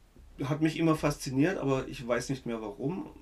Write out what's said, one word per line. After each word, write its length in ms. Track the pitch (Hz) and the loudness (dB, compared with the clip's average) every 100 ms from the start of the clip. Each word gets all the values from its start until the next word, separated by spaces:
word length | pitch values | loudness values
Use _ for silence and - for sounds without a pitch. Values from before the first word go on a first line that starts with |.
| - - - - | -20 -20 -18 -8
hat 160 | 135 151 | -4 2
mich 160 | 156 - | 2 4
immer 160 | 165 | 4
fasziniert, 640 | 151 147 143 - 131 165 196 | 4 2 -2 -2 2 4 2
aber 300 | 135 131 - | 2 0 -2
ich 180 | 135 117 | -6 0
weiß 220 | 120 120 | 0 0
nicht 180 | 131 117 | -4 -4
mehr 140 | 113 | -6
warum, 480 | 107 - 135 190 - - | -6 -4 -4 -4 -8 -12